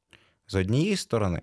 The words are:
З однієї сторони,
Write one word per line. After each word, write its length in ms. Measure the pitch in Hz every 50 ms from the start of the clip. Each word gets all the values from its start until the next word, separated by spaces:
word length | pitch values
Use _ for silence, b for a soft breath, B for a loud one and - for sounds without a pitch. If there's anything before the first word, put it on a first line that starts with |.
| _ b b b b b b b _
З 80 | - 95
однієї 400 | 95 92 95 113 139 165 214 202
сторони, 460 | 180 - - - 113 104 92 85 -